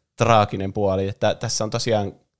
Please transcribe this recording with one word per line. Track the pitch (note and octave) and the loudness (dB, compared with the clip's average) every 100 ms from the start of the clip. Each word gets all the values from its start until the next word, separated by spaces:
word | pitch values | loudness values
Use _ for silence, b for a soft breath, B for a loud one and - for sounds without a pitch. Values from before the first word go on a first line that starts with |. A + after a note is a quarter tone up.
| _ - | _ -2
traaginen | A#2 A2+ G#2 F#2+ F#2+ | 4 4 4 -2 -6
puoli, | G#2 G2+ F#2+ G2 | -2 0 0 -2
että | - G#2+ | -2 -2
tässä | - A#2 - | -2 -4 -4
on | A2 | -4
tosiaan | A#2+ B2 G#2+ G2 - _ _ | -4 -2 -2 -2 -8 _ _